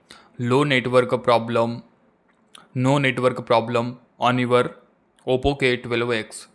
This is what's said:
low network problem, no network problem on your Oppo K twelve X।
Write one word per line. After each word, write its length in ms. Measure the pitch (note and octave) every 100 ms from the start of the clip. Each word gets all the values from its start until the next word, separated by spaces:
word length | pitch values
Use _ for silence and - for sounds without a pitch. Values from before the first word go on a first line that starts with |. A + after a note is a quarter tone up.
| _ - _ -
low 200 | A#2+ B2+
network 540 | D3 B2+ A#2+ B2+ A#2+ B2 B2
problem, 460 | A#2 A2+ A#2 A#2 A#2+ - _ _ _ _ _ _ - - B2+
no 180 | C3 C#3+ C3+
network 340 | B2 B2 A#2+ A2+
problem 400 | A#2 A2+ A#2+ A#2+ B2 _ -
on 160 | A#2+ B2
your 180 | B2 B2 B2+ - _ _ _ _ -
Oppo 300 | B2+ C#3 C#3
K 100 | C3 B2 A#2+
twelve 280 | A#2 A#2+
X। 320 | A2+ G#2+ - -